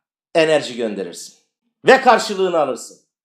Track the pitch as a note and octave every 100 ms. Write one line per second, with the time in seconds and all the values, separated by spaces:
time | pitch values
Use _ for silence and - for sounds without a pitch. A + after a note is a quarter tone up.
0 | _ _ _ E3+ D#3+ D3+ B2 A#2 A2+ G2
1 | F2+ E2 - _ _ _ _ _ - B3+
2 | B3 A3 - F#3+ F#3+ E3+ C#3 A#2+ - -
3 | _ _